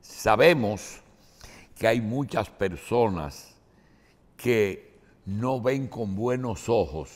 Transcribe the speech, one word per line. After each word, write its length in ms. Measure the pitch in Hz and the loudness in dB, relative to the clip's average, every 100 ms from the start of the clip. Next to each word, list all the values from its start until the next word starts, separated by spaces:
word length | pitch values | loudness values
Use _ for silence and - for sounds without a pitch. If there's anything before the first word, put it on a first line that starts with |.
Sabemos 1000 | - - 110 107 156 165 107 104 - - _ _ _ _ - - - - | -20 -6 0 6 6 6 2 -2 -8 -18 _ _ _ _ -20 -20 -20 -2
que 80 | 110 | 2
hay 140 | 120 | 2
muchas 480 | 107 127 139 113 107 | 0 -4 -2 -2 -4
personas 1040 | - 98 82 - 120 113 90 73 - - _ _ _ _ _ _ _ _ _ | -4 -4 -4 -2 2 2 0 -8 -12 -20 _ _ _ _ _ _ _ _ _
que 600 | 120 117 101 87 - - _ _ - | 0 2 2 -2 -14 -20 _ _ -8
no 340 | 101 123 131 | -4 -2 0
ven 260 | 120 139 131 | 0 -2 -4
con 300 | - 107 95 | -6 -6 -4
buenos 540 | 117 127 127 107 - | -2 -2 -4 -6 0
ojos 400 | 113 87 80 71 | 0 0 -4 -10